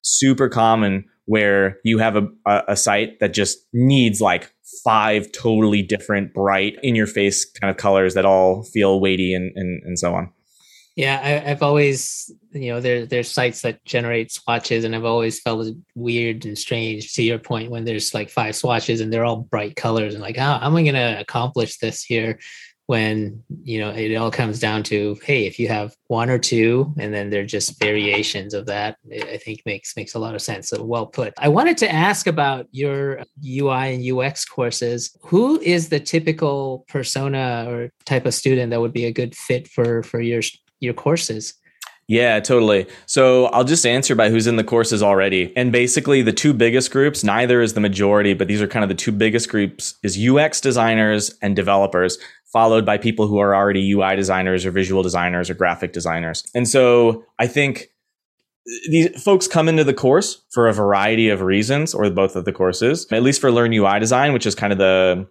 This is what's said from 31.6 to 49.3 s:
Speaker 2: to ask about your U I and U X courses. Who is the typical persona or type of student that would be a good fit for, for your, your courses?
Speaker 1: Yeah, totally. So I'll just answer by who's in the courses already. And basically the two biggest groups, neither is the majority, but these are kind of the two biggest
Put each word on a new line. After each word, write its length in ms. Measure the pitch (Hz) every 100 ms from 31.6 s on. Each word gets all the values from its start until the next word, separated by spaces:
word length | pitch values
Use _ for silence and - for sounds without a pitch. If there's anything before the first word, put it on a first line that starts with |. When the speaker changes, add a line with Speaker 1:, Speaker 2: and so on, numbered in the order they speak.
| 320 339
Speaker 2:
to 120 | 214
ask 360 | 160 180 196 -
about 400 | 160 143 131 120
your 500 | 131 143 139 139 135 - -
U 280 | 139 131 139
I 180 | 131 135
and 180 | 127
U 180 | 127 127
X 220 | 135 -
courses. 720 | - - 120 - 120 120 - _
Who 380 | - 180 247 320
is 280 | 170 175 160
the 120 | 147
typical 840 | - 165 160 156 151 139 135 127 _
persona 760 | 143 120 135 139 135 127 120 117
or 220 | 120 120 _
type 220 | - 131 123
of 80 |
student 360 | - 135 131 120
that 100 | 117
would 120 | 117
be 140 | 117 117
a 60 |
good 240 | 113 123 -
fit 320 | - - -
for, 340 | - 117 117
for 180 | 110 120
your, 220 | 117 117 107 - _ _
your 120 | 123
courses? 600 | 120 147 165 - 110 - - _ _ - _ -
Speaker 1:
Yeah, 320 | 113 113 107
totally. 480 | 104 127 107 101 92 - -
So 400 | 139 131 127 123
I'll 180 | 120
just 220 | 131 160 120
answer 300 | 123 135 117
by 120 | 107
who's 200 | 113 113
in 80 | 113
the 80 |
courses 400 | 107 117 113 107
already. 520 | 101 98 98 95 87 -
And 140 | 123
basically 500 | 120 123 151 139 139
the 120 | 113
two 200 | - 151
biggest 380 | 123 113 123 127
groups, 320 | 135 143 143
neither 400 | 107 107 123 123
is 120 | 113
the 60 | 110
majority, 540 | 104 95 101 104 104
but 140 | 90 92
these 120 | 104
are 60 | 101
kind 160 | 117
of 60 | 101
the 80 | 98
two 160 | -
biggest 360 | 104 110